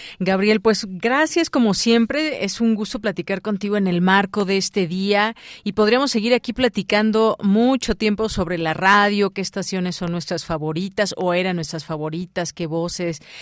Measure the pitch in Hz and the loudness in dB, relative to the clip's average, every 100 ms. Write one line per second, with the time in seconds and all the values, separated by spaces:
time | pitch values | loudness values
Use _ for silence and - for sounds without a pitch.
0 | - - 185 190 208 220 226 214 196 185 | -14 -4 0 2 4 4 4 2 -2 -4
1 | 233 269 311 349 320 285 226 185 233 233 | 0 0 2 0 0 2 2 2 4 4
2 | 226 277 311 - 196 - 226 214 214 220 | 4 0 -2 -2 -4 -2 0 0 -2 -4
3 | 214 180 170 196 220 196 202 208 190 175 | -4 -4 -4 -4 -4 -4 -2 0 2 2
4 | 185 196 196 214 185 196 185 208 175 185 | 4 4 2 0 0 0 0 -2 -2 -2
5 | 196 202 214 220 - - 208 202 208 247 | 0 0 0 -4 -16 -10 -4 0 4 4
6 | 277 233 220 240 - 226 254 - - 208 | 2 0 2 2 0 0 0 0 0 2
7 | 220 220 220 - 202 208 247 262 - 208 | 2 4 2 2 2 4 4 2 0 -2
8 | 214 208 220 - 170 175 160 160 190 208 | 0 0 -2 -2 -2 -2 -2 0 4 6
9 | 202 202 196 196 190 196 180 190 180 175 | 4 2 0 -2 -6 -6 -4 -2 -4 -4
10 | 175 170 - 170 - 160 156 156 190 202 | -4 -4 -4 -6 -4 -6 -4 -4 -4 -2
11 | 196 - 180 175 185 175 156 160 - 156 | -4 -2 -2 0 0 -2 -6 -8 -8 -6
12 | 156 160 180 - 170 - 165 165 170 - | -6 -6 -6 -6 -6 -6 -4 -4 -4 -4
13 | 170 156 - - | -6 -6 -12 -20